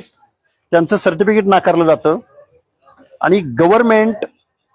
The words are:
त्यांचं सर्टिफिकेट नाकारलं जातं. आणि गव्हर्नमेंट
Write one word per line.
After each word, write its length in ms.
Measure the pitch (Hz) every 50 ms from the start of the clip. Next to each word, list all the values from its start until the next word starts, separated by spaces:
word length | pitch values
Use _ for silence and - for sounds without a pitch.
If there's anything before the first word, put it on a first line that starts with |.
| - _ _ _ _ _ _ _ _ _ _ _ _ _
त्यांचं 260 | 170 170 170 - 208
सर्टिफिकेट 480 | 190 - 185 170 160 202 202 214 220 190
नाकारलं 400 | 196 196 180 - 185 170 165 165
जातं. 340 | 160 151 - - 151 160 240 - _ _ - - _ _ _ _ _ _ _ _ _ _ _ _ _ _ -
आणि 180 | 135 156 185 208
गव्हर्नमेंट 760 | 170 135 117 135 165 175 208 233 240 226 220 214 220 226 214 - - - _ _ _ _ _ _ _ _